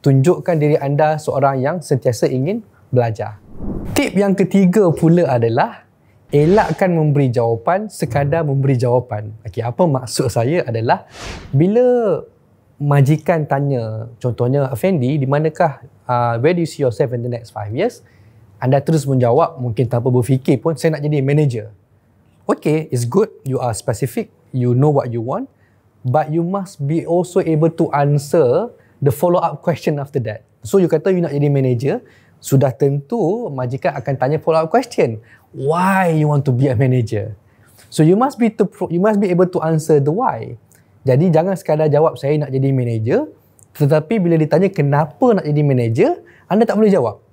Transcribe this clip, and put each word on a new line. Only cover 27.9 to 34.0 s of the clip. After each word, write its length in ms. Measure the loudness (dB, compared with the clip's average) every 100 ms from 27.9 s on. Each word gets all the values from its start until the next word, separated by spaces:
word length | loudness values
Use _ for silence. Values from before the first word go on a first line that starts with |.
answer 800 | 0 0 0 0 2 2 2 -2 -10 _ _
the 160 | -2
follow-up 480 | 2 0 2 -2 -4
question 400 | -4 -2 -2 -4
after 160 | -4 -6
that. 240 | -6 -10 _ _ -2
So, 160 | 0
you 80 | 2
kata 240 | 0 0
you 80 | 0
nak 80 | -2
jadi 160 | 0 0
manager, 560 | 2 0 0 -2 -4 -8 _ _ _
sudah 320 | 0 2 2
tentu 720 | 0 0 0 -4 -2 -2 -2 -6
majikan 400 | -6 -6 -4 -4
akan 200 | -4